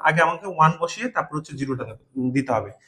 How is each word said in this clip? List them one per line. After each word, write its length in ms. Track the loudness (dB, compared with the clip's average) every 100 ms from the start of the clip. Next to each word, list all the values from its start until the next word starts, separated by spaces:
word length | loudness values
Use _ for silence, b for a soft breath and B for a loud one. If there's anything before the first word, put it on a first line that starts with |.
| 2
আগে 120 | 4
আমাকে 240 | 2 0 -4
ওয়ান 240 | 4 4 4
বসিয়ে 280 | -4 -4 -4
তারপর 240 | -4 -4 -6
হচ্ছে 160 | -8 -6
জিরোটা 260 | -4 -4 -8 -12 _ -4 -2 0
দিতে 160 | 0
হবে। 180 | -2 -2 -12